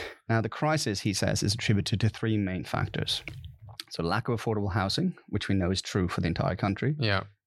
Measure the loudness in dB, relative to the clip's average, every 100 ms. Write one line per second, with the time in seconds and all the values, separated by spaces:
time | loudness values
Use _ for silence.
0 | -10 -14 0 0 0 0 0 2 0 0
1 | 0 2 2 2 0 0 2 2 2 2
2 | 2 0 0 0 0 -2 -4 -2 -2 -2
3 | -2 -4 -6 -14 -14 -16 -16 -16 -10 -4
4 | 0 0 0 -2 0 0 0 2 0 2
5 | 0 -2 -6 -4 2 2 4 0 0 0
6 | 0 0 0 2 0 0 0 2 0 2
7 | 2 2 -2 _